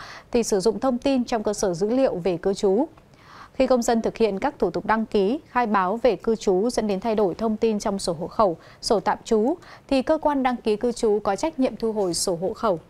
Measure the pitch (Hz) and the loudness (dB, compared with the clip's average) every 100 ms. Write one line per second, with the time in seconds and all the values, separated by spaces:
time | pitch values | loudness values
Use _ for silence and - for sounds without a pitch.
0 | - - - 240 220 202 185 202 262 247 | -10 -18 -4 -2 2 2 0 0 -2 0
1 | 285 269 247 233 214 208 202 170 208 254 | 0 0 0 -2 -2 -2 -2 0 0 2
2 | 262 180 180 170 196 196 202 196 320 - | 2 0 -2 0 -2 0 2 2 0 -6
3 | _ - - - - - 262 254 233 233 | _ -20 -20 -20 -20 -2 2 2 2 0
4 | 220 - 220 196 269 - 196 175 - 220 | 0 0 0 0 -4 -2 -2 -2 -2 -2
5 | 220 214 190 294 - 247 233 202 185 226 | 0 0 2 0 -4 -2 2 2 2 2
6 | 247 185 - 220 - 180 226 240 214 190 | 2 2 0 0 2 2 2 0 -2 -2
7 | 233 220 202 - 226 214 226 208 214 196 | -2 0 0 0 -2 0 0 0 -2 -4
8 | - 160 175 - 208 165 - - - 208 | -4 -6 -6 2 2 0 -10 -12 0 0
9 | 190 180 - 220 226 359 - - - 269 | 0 -4 0 0 2 -2 -8 -20 -2 -2
10 | 254 311 302 285 254 233 - 208 240 226 | 2 0 0 0 -2 -2 -2 0 -2 0
11 | 226 208 208 196 320 320 254 226 226 214 | 0 2 0 -2 -4 0 -2 -2 -4 -2
12 | 185 165 - 165 180 - 226 165 - | -2 0 -2 -2 -4 -2 -2 -2 -6